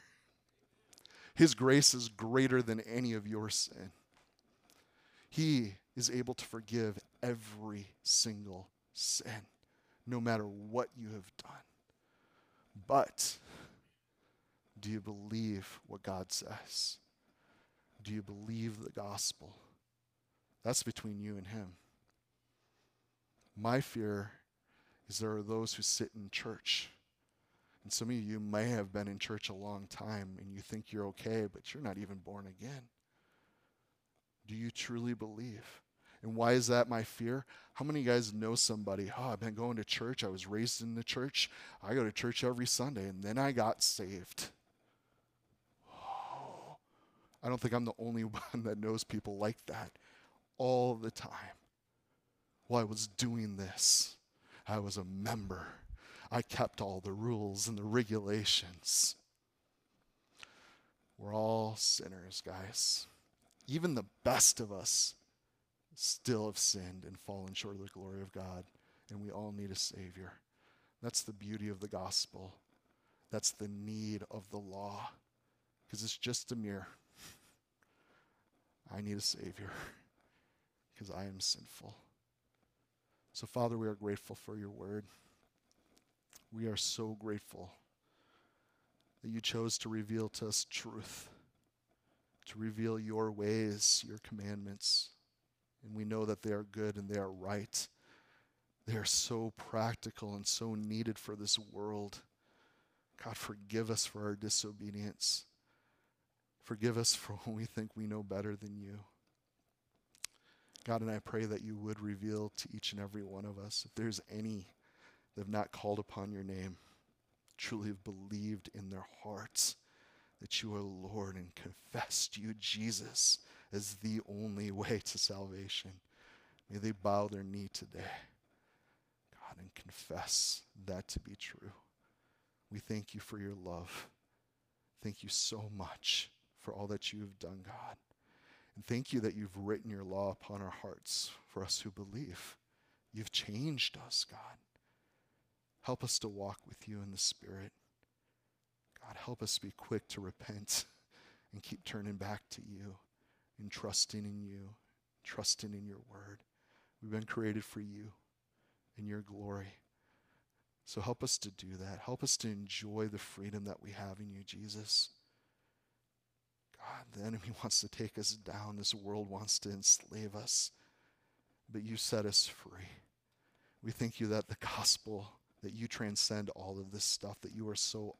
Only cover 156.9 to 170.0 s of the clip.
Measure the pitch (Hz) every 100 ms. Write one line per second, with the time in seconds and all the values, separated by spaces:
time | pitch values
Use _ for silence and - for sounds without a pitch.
156.9 | _ 110 107 107 - 110 107 - - 104
157.9 | 101 107 - _ _ _ _ _ _ _
158.9 | - 104 104 101 101 101 101 98 98 _
159.9 | _ _ _ _ _ _ _ _ _ -
160.9 | - 98 120 131 - 107 95 92 92 95
161.9 | 95 - 127 139 - 117 101 101 - 107
162.9 | 107 107 101 - - 101 104 101 - -
163.9 | 95 101 95 104 98 98 95 104 104 107
164.9 | - - - _ _ _ _ _ _ _
165.9 | _ _ _ _ _ _ _ _ - -
166.9 | - - 101 104 110 92 113 110 - 101
167.9 | - 110 - 104 107 - 101 104 104 101
168.9 | 110 98 104 104 95 107 - 104 98 -
169.9 | -